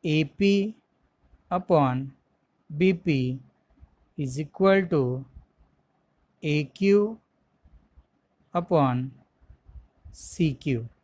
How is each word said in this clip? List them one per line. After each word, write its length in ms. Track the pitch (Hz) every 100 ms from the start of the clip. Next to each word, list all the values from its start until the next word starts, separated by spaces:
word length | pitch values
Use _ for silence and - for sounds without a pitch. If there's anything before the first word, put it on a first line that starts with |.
एपी 680 | 170 151 156 - 202 202 208 - _ _ _ _ _ _ _
upon 520 | 180 185 165 135 127 135 _ _ _ _ _ _
बीपी 680 | 147 185 175 175 139 127 131 - _ _ _ - _ _ -
is 200 | 135 131
equal 400 | 151 - 190 196 180
to 100 | 160 123 127 135 - _ _ _ _ _ _ _ _ _ _
एक्यू 640 | 156 151 143 - 196 202 208 226 _ _ _ _ _ - _ - _ _ _ _ _
upon 500 | 175 175 165 135 123 131 - _ _ _ - - - _ _ -
सीक्यू. 680 | - - - 165 131 151 120 117 _